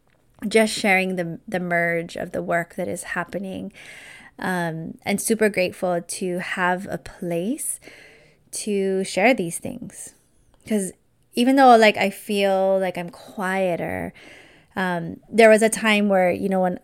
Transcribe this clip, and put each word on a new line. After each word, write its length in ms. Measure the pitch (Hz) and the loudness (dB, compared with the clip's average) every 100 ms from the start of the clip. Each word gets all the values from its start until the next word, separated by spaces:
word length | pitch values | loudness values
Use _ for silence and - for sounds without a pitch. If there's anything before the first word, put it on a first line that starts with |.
| _ _ _ _ 220 | _ _ _ _ 0
just 260 | 214 214 | 2 2
sharing 440 | - 214 190 185 185 | 0 2 2 0 -4
the, 220 | 170 165 - | -6 -8 -8
the 140 | 185 | -6
merge 560 | 180 170 170 170 170 - | -2 0 0 -2 -6 -8
of 160 | 180 | -8
the 100 | - | -6
work 340 | 175 170 170 - | -2 -4 -4 -6
that 120 | 180 | -8
is 160 | 175 | -8
happening, 680 | - - 170 180 190 190 190 - - - - - - - | -8 -8 -6 -8 -10 -10 -12 -14 -20 -20 -20 -20 -20 -8
um, 580 | - 180 170 160 165 - - | -4 -2 -4 -6 -10 -10 -4
and 160 | 196 | -4
super 280 | - 220 220 | -2 0 0
grateful 520 | 202 180 - 185 175 | 0 -2 -2 -2 -2
to 380 | 175 - 185 175 | -4 -8 -6 -6
have 480 | 180 - 180 185 196 | -6 -2 0 -2 -4
a 80 | 180 | -10
place 840 | - - 175 170 185 302 - - - - - - _ _ _ | -12 -12 -6 -4 -4 -6 -8 -10 -14 -20 -20 -20 _ _ _
to 520 | - - 202 190 190 | -10 -4 -2 0 -2
share 300 | 190 - 214 | -2 2 4
these 260 | 262 170 - | 4 -2 -6
things. 540 | - - 196 - - - _ _ _ _ - | -10 -12 -14 -16 -20 -20 _ _ _ _ -4
'Cause 240 | 214 185 - _ _ _ | -2 -2 -8 _ _ _
even 220 | - 240 269 | 0 4 8
though, 220 | 262 233 | 10 10
like, 180 | 220 208 | 8 4
I 140 | 196 | -2
feel 680 | - - 208 196 190 190 190 | -4 -4 0 2 2 2 2
like 180 | 185 180 | 0 -4
I'm 120 | 175 | -8
quieter, 1040 | - - - 185 190 185 165 165 127 175 - - - - - _ - | -12 -16 -8 -4 -2 0 -2 -4 -6 -8 -12 -20 -20 -20 -20 _ -6
um, 440 | 185 175 165 - - | -4 -4 -6 -12 -4
there 200 | 214 226 | 4 6
was 120 | 220 | 6
a 80 | 220 | 4
time 380 | 220 220 208 208 | 0 0 2 2
where, 240 | 196 185 | 2 2
you 160 | 190 190 | 0 -2
know, 140 | 190 | 0
when, 180 | 185 180 | 0 -2